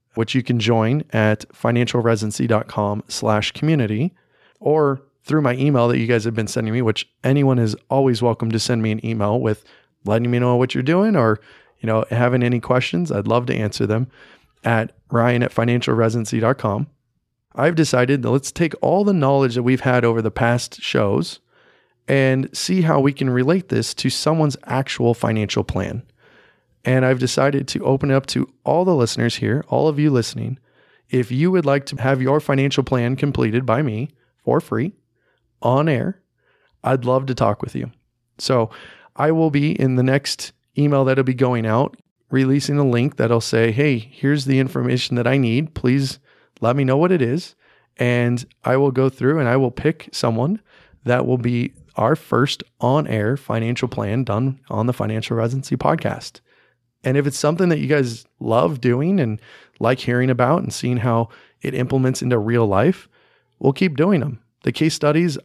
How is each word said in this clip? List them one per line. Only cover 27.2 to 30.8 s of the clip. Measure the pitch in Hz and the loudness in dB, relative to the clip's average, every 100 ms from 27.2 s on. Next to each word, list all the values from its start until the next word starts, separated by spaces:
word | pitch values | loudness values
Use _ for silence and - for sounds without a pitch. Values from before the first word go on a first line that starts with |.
| 127 - 139 139 131 | 0 0 0 0 -4
to | - | -4
open | 131 135 147 | 0 0 2
it | |
up | 135 - | 0 0
to | 131 - _ | -4 -4 _
all | - 151 | -2 0
the | 185 | 2
listeners | 156 117 - 117 | 2 0 0 -2
here, | - 110 127 - | -2 -2 -2 -2
all | 127 156 | 0 0
of | 147 | 2
you | 151 | 2
listening. | 131 113 120 113 131 _ _ | 2 -2 -6 -8 -10 _ _